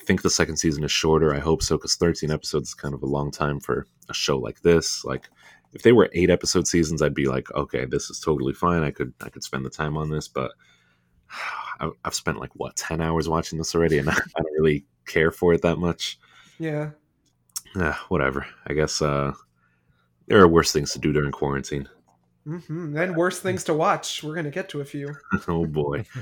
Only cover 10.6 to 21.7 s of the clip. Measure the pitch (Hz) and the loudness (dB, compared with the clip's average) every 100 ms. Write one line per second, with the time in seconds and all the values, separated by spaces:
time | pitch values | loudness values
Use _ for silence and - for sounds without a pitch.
10.6 | _ _ _ _ _ _ _ - - - | _ _ _ _ _ _ _ -12 -10 -10
11.6 | - - 78 - 80 - - - - - | -12 -8 -8 -8 -8 -4 -4 -6 -8 -10
12.6 | 62 - - 80 80 82 78 80 - 80 | -8 -8 -4 -2 0 0 0 -2 -2 -6
13.6 | 82 85 82 73 71 71 - 82 80 76 | -2 2 4 4 2 0 -2 -6 -4 2
14.6 | 80 73 - _ - 85 80 - 87 85 | 2 2 -4 _ -2 2 2 2 2 4
15.6 | 85 80 85 82 - - _ - - - | 2 2 -2 -2 -8 -12 _ -20 -20 -10
16.6 | 160 151 151 147 _ _ _ _ _ - | -6 -4 -6 -10 _ _ _ _ _ -16
17.6 | - 95 80 73 - 87 67 67 - - | -8 -2 -2 -2 -2 0 2 0 -6 -12
18.6 | - 73 76 - 76 71 69 - _ _ | -4 0 0 0 0 0 -2 -6 _ _
19.6 | _ _ _ _ _ _ - 110 90 82 | _ _ _ _ _ _ 2 8 10 8
20.6 | 76 78 71 67 78 73 71 - 71 69 | 4 0 -2 -2 0 0 0 -2 -2 -2
21.6 | 67 | -4